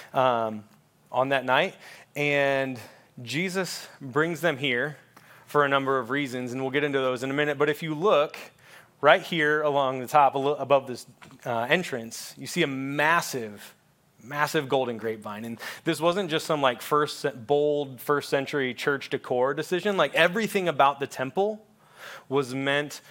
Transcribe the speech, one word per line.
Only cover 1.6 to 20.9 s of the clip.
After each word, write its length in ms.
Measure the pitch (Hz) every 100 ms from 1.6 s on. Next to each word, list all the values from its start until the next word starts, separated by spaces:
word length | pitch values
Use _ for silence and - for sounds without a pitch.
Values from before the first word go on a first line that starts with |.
| 185 - - - -
And 640 | 147 147 143 139 135 135 123 - - _ -
Jesus 640 | 117 135 185 190 175 - - -
brings 400 | 139 135 165 156
them 160 | 165 127
here 400 | 139 123 143 147 _ - - - -
for 180 | 147
a 40 | 143
number 300 | 139 135 135
of 120 | 113
reasons, 420 | 139 139 127 123
and 80 | 127
we'll 100 | 135
get 120 | 139
into 160 | 143 139
those 240 | 131 127
in 80 | 135
a 40 |
minute. 240 | 139 147 139
But 100 | 151
if 140 | 147
you 120 | 165
look 420 | 151 202 151 156 - - - - - - _
right 220 | 147 180
here 400 | 160 170 151 151
along 380 | 151 143 135 131
the 60 | 123
top, 280 | 151 135
a 40 | 139
li-, 180 | 135 147
above 280 | 127 139 127
this, 200 | 117 - _ - 135
uh, 220 | 131 117 123
entrance, 680 | 175 180 123 113 - - -
you 100 | 135
see 160 | 175
a 40 | 147
massive, 1080 | 135 135 147 151 170 - 131 110 104 - - _ _ _ _
massive 440 | 113 147 147 160 131
golden 280 | 135 123 113
grapevine. 480 | 110 110 104 104
And 160 | 117 113 - -
this 160 | 160 147
wasn't 300 | 165 180 180
just 160 | 156 -
some, 140 | 151
like, 220 | 135 120
first 380 | - 147 147 -
ce-, 160 | 143 131 110
bold 540 | 147 147 147 135 127
first 280 | - 143 -
century 460 | 143 135 147 127
church 340 | 113 147 139 -
decor 460 | 131 - 127 131
decision. 420 | 143 156 180 208 190
Like, 180 | 143
everything 520 | 147 170 202 214 202 175
about 320 | 143 139